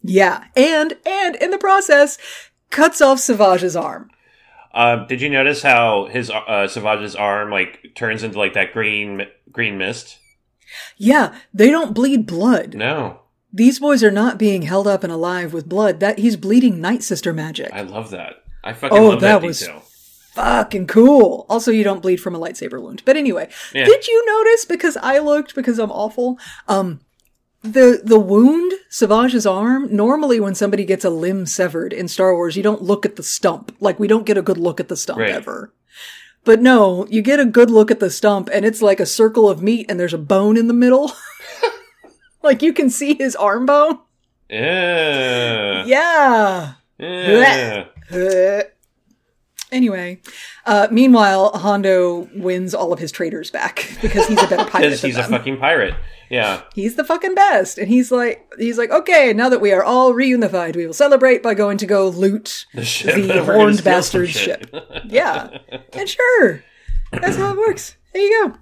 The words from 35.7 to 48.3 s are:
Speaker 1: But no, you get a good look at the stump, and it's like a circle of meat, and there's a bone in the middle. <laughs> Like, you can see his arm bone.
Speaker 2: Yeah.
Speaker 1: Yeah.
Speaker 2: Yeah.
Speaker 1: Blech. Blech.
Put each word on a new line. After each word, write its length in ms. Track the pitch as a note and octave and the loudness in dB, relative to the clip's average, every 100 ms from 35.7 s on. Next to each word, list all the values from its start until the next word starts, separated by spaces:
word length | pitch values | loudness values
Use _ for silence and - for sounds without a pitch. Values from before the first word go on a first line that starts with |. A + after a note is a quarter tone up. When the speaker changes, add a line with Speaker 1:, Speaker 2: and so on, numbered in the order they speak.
| _ _ - - - - _ | _ _ -20 -20 -20 -20 _
Speaker 1:
But 180 | - A3+ | 4 6
no, 440 | B3 B3 G3+ F3+ G3+ | 6 6 4 0 -4
you 100 | A3 | -2
get 180 | G#3+ C#4+ | 0 2
a 60 | |
good 260 | B3+ A3+ A#3+ | 2 6 6
look 200 | A3 G#3+ | 6 4
at 100 | - | 2
the 80 | F#3 | -2
stump, 400 | - G#3+ G3+ F#3 | 0 0 0 -2
and 140 | G3+ | -2
it's 160 | G#3 A3 | -2 0
like 180 | G#3+ G3 | 0 2
a 60 | |
circle 420 | E3 - A3+ A3 G#3 | -2 2 2 4 2
of 140 | E3 | 2
meat, 240 | F#3+ A#3 - | -2 -2 -4
and 100 | F3+ | -6
there's 140 | F3 | -4
a 40 | E3 | -6
bone 380 | D3 F#3+ G3+ A3 | 0 0 2 2
in 120 | A#3 | 2
the 60 | |
middle. 380 | A#3+ B3 B3+ C#4+ - | 2 4 4 2 -8
<laughs> 60 | - - - - A#4+ - _ _ - _ _ _ | -20 -20 -20 -6 -6 -6 _ _ -20 _ _ _
Like, 200 | D4+ C4 | 0 2
you 100 | D#4 | 2
can 160 | - C#4 | 0 -2
see 240 | B3 C#4+ | -2 -4
his 240 | D4 C4+ - | -2 -2 -2
arm 300 | G3+ G#3+ B3+ | -2 0 2
bone. 320 | C#4+ D4+ - _ _ _ _ _ | 2 2 -2 _ _ _ _ _
Speaker 2:
Yeah. 1400 | G#2+ C3+ F#3 F3 E3+ D#3 C#3 C3 B2 A#2+ A2 G2+ F#2+ | -6 -4 -2 -2 0 0 -2 -2 -2 -2 -2 -2 -4
Speaker 1:
Yeah. 880 | C#3 C4 E4+ E4 C#4 A3+ G#3 F#3 D3+ - _ _ | 0 0 2 2 2 2 0 -2 -8 -14 _ _
Speaker 2:
Yeah. 300 | D#3+ F3+ F3+ | -10 -6 2
Speaker 1:
Blech. 600 | G#3+ C4+ C#3 A#2+ G#2 - - - | 4 4 2 -2 -6 -10 -18 -12
Blech. 540 | F3+ F#3 | -4 -2